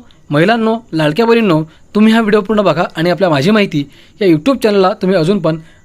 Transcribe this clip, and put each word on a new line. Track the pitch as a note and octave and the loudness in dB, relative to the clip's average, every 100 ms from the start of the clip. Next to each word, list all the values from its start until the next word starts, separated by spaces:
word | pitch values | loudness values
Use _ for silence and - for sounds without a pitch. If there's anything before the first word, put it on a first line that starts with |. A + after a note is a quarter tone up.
| - - - | -8 -20 -4
महिलांनो, | D3 F3+ A#3 A3 A3+ - | 0 2 0 -2 -4 -6
लाडक्या | D#3+ D3+ D#3 A#3 | -4 -2 0 2
बहिणींनो, | A#3 G#3+ D#3 D#3+ - - | 2 2 0 -2 -14 -6
तुम्ही | G#3 A3 | 2 2
हा | A3+ | 2
व्हिडिओ | G#3+ G#3+ | 2 -2
पूर्ण | F#3+ G#3+ | 0 -2
बघा | F#3+ D3+ F3+ D#3+ | 0 -2 -4 -4
आणि | E3+ | -2
आपल्या | E3 F#3 | 0 0
माझी | C#3+ D#3+ | 0 0
माहिती | A3 G3+ D#3 C#3+ - - - | 0 0 -4 -8 -14 -18 -4
या | G3+ | 0
YouTube | D#3 - E3+ | 0 0 0
चॅनलला | A3 G3+ F#3 G#3+ | 0 2 0 -2
तुम्ही | F#3 F#3+ | -2 0
अजून | D#3 G3+ | 0 -2
पण | D#3+ D#3+ - - | -2 -6 -10 -20